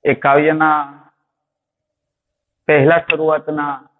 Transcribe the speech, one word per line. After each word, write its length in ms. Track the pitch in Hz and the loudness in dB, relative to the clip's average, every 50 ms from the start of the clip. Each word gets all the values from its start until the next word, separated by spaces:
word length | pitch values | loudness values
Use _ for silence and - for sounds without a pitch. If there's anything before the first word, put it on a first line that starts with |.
| _ | _
એ 100 | - 135 | -2 -4
કાવ્યના 640 | 135 - 143 139 147 151 156 156 156 156 156 151 151 143 139 143 143 _ _ _ _ _ _ _ _ _ _ _ _ _ _ _ _ _ _ _ _ _ _ _ _ _ _ _ _ _ _ _ _ _ - | 0 0 2 2 2 2 2 0 0 0 0 0 -2 -4 -8 -14 -20 _ _ _ _ _ _ _ _ _ _ _ _ _ _ _ _ _ _ _ _ _ _ _ _ _ _ _ _ _ _ _ _ _ 0
પહેલા 360 | 151 147 135 151 170 165 - | 2 4 4 4 2 2 0
શરૂઆતના 680 | - 160 156 156 156 156 147 151 156 156 151 147 143 139 131 135 _ _ | -4 -4 -2 -2 -2 -2 -2 -4 -6 -8 -6 -6 -8 -10 -12 -14 _ _